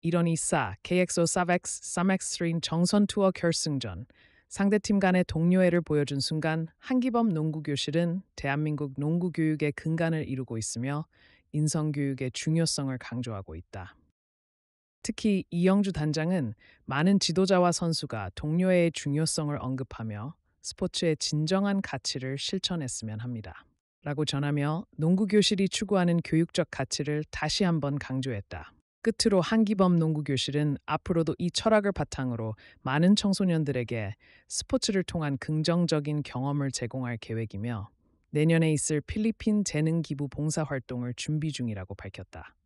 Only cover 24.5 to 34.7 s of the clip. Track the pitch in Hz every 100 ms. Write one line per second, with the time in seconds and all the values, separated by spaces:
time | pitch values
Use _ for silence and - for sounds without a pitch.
24.5 | 147 143 156 - - 156 185 208 208 196
25.5 | 196 196 - 202 202 175 170 - 160 170
26.5 | - 170 - 135 - 143 147 151 - 156
27.5 | - 190 165 143 143 - 131 131 110 -
28.5 | 90 82 _ _ _ - 220 226 196 160
29.5 | 220 214 208 185 170 160 151 147 135 -
30.5 | 143 151 139 - 151 - 170 160 - 175
31.5 | - - 214 202 185 151 - 131 117 113
32.5 | 110 - - - 139 175 208 202 190 190
33.5 | 165 147 131 117 117 101 - _ - _
34.5 | - -